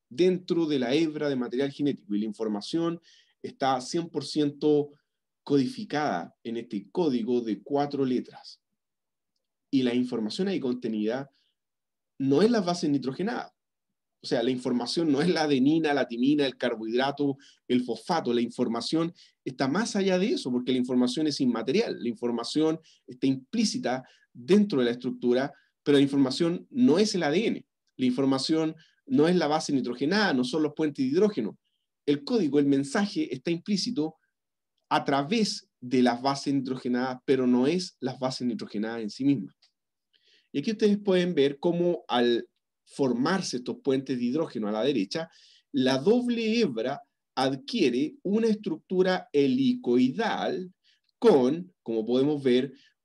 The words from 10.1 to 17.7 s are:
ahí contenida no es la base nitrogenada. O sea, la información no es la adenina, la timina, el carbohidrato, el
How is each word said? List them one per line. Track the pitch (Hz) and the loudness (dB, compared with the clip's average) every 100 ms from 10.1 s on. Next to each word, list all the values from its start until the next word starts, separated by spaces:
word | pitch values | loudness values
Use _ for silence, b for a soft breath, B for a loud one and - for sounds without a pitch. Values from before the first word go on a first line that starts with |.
| 117 107 - 196 | -2 -4 -4 -2
ahí | 175 | -2
contenida | 127 123 117 107 104 127 139 _ _ _ _ _ _ _ _ - | -4 -4 -4 -2 -2 -4 -8 _ _ _ _ _ _ _ _ -4
no | 135 139 | 2 4
es | 214 | 4
la | 233 | 2
base | 175 175 156 | 0 -2 0
nitrogenada. | 143 123 135 196 - - _ _ _ _ _ _ _ | 0 -2 -4 -4 -4 -10 _ _ _ _ _ _ _
O | - | -4
sea, | 135 | 0
la | 123 | 0
información | 127 131 123 120 180 165 | -2 0 -2 -2 0 2
no | 135 | 2
es | 175 | 2
la | 165 | 2
adenina, | 156 139 135 165 156 | 2 4 4 4 2
la | 143 123 | 0 0
timina, | 117 131 147 139 | 0 2 4 2
el | 123 | 0
carbohidrato, | 123 113 113 120 135 139 143 139 b b | -4 -4 -2 0 0 0 -2 -2 b b
el | - | -2